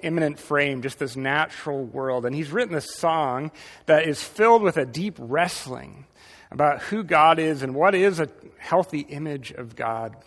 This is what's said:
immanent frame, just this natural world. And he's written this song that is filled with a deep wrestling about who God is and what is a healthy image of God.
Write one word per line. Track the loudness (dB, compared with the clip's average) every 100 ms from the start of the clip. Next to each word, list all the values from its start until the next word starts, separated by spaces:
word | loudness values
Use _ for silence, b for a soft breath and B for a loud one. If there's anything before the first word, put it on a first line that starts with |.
immanent | -4 0 -2 -4
frame, | -2 0 0 -2
just | -8 -8
this | -8 -4
natural | -2 0 -2 -6 -8 -6
world. | -8 -6 -4 -2 -2
And |
he's | -4 -4
written | -4 -4
this | -6 -8 -4
song | 0 0 0 -4 -6 B B B 4
that | 4 4
is | -4
filled | -6 2 6 6
with | 6 0
a | -2
deep | -4 -6 -8
wrestling | -4 0 0 -2 -10 -12 -14 -20 -20 B B B B
about | 2 2 2
who | -4 -6
God | 2 6 6 6
is | 2 -2
and | -4 2
what | 4
is | 4 2 2
a | -4 -6 -20 -18
healthy | 0 2 2 -6
image | -8 -8 -8 -8 -10
of | -14 -14 -6
God. | -6 -4 -8 -12